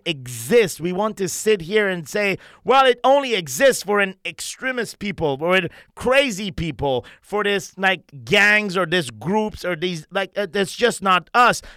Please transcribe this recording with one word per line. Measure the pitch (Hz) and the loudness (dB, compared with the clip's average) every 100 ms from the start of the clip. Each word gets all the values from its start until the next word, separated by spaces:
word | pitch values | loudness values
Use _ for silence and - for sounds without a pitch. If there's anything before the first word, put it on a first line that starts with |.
| 175 | -6
exist. | 147 123 120 120 240 190 - | -8 -10 -12 2 4 4 0
We | 170 | -4
want | 180 214 202 | -2 -4 -4
to | 185 | -6
sit | - 220 214 | -2 0 0
here | 160 214 202 | 0 0 0
and | 180 151 | -2 -4
say, | 208 202 175 - - | -2 -2 -2 -8 -10
"Well, | 185 262 262 | 2 4 6
it | 240 | 4
only | 254 285 269 | 4 4 2
exists | 220 151 127 269 - | -4 -4 2 4 4
for | 185 208 | 0 0
an | 196 - | 0 -2
extremist | 175 160 - - 262 247 214 - | -12 -12 -12 -8 -6 -4 -6 -8
people, | 202 170 156 135 | -8 -2 -2 0
for | 165 185 165 - _ - | 2 0 0 -8 _ -6
crazy | 233 269 285 190 208 | 2 2 2 -2 -8
people, | 131 165 113 139 127 - - | -6 -8 -4 -2 -2 -4 -18
for | _ 208 | _ -4
this, | 208 202 - - | -2 -2 -6 -2
like, | 190 185 - 139 | -2 -2 -6 -20
gangs | 117 202 208 208 208 180 | 0 4 4 4 0 -2
or | 170 | 0
this | 180 127 | 0 -2
groups | 110 135 214 214 - | -8 -4 -2 -2 -6
or | 180 | -8
these, | 165 185 165 - | -4 -4 -6 -8
like, | 190 190 - | -6 -6 -6
uh, | 202 | -4
that's | 202 190 - | -4 -4 0
just | 233 - | -2 0
not | 190 180 - | 0 0 2
us." | 233 240 - - | 4 4 4 -6